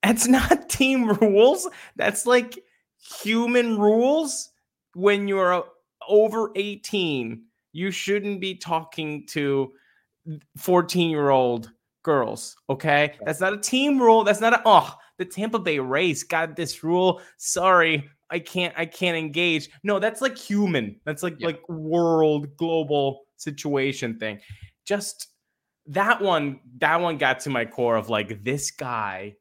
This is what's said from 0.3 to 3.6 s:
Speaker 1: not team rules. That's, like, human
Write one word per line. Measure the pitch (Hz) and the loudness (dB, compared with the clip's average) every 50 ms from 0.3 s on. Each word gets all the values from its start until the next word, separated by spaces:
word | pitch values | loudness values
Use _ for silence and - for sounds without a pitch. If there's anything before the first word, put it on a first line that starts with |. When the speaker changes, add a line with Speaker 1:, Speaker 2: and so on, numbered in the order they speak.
| 254 262 - - - - | 4 4 6 2 2 0
Speaker 1:
not | - - | 0 -8
team | - - 269 262 269 262 247 220 | -2 0 2 2 2 2 2 2
rules. | 208 208 233 214 196 202 220 254 311 370 - 370 - - - - _ - | 2 4 4 4 6 8 6 6 6 2 -2 -10 -10 -14 -20 -20 _ -4
That's, | - - 202 - - | -2 -2 -2 -2 0
like, | 240 247 247 233 233 - - _ _ _ _ _ _ _ _ _ - - - | 2 2 2 2 0 -10 -18 _ _ _ _ _ _ _ _ _ -20 -18 -10
human | - 208 220 233 233 233 240 247 | -4 -2 0 0 0 2 2 0